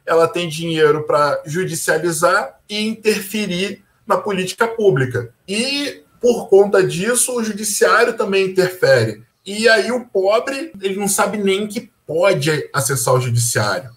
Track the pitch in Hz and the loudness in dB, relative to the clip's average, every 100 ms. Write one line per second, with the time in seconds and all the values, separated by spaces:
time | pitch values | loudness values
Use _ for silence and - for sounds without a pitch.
0 | - 165 165 175 175 151 165 156 151 151 | -2 2 2 0 -6 -6 -4 2 4 2
1 | 151 151 147 - 156 160 170 165 - 156 | 0 0 2 -2 -4 -6 -4 -4 -2 -2
2 | 170 151 - - - - - 208 214 220 | -2 0 2 2 -2 -10 -10 -6 -4 -2
3 | 214 202 196 214 202 175 196 196 _ _ | -2 -2 -2 -6 -4 -4 -4 -8 _ _
4 | - 185 214 185 185 - 226 - 202 143 | -4 -2 -2 -4 -4 -2 -2 0 2 2
5 | 127 101 - _ - 208 262 285 285 - | 0 -4 -6 _ -8 -4 -4 -4 -6 -8
6 | _ _ 240 190 - 190 202 202 156 156 | _ _ 0 0 4 4 6 4 2 0
7 | 208 240 - 247 214 196 214 - 208 202 | -2 0 -2 -2 -4 -6 -6 0 2 4
8 | 240 233 208 190 190 190 175 - 139 131 | 2 0 0 0 0 0 0 2 4 4
9 | 113 107 - _ 190 202 226 226 208 247 | 2 -4 -14 _ -12 0 4 4 2 -4
10 | - 196 190 220 262 277 - 196 196 190 | -4 -2 2 2 0 -6 -8 -6 -6 -2
11 | 202 208 202 214 196 190 214 233 - _ | -2 0 0 0 0 0 -2 -8 -12 _
12 | - 156 196 170 151 151 - 143 135 135 | -6 0 2 2 0 -2 -2 -4 -2 -2
13 | - 127 123 117 117 120 104 95 - | 0 0 2 0 0 0 -2 -4 -8